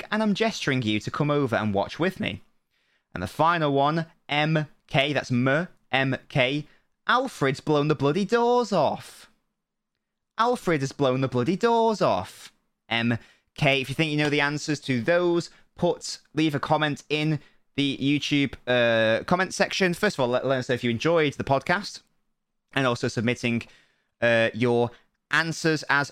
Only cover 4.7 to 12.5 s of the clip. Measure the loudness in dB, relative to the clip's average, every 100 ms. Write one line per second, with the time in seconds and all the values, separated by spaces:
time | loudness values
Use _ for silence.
4.7 | _ _ 0 2 -2 0 0 2 0 -2
5.7 | _ _ -2 0 -2 -2 0 2 0 -6
6.7 | _ _ _ 0 0 0 -2 -2 0 0
7.7 | 0 2 0 0 0 0 2 2 0 0
8.7 | 0 0 -2 -10 -20 -20 _ _ _ _
9.7 | _ _ _ _ _ _ -2 0 0 0
10.7 | 0 -2 0 0 2 0 0 0 0 2
11.7 | 2 2 2 0 0 -4 -14 -20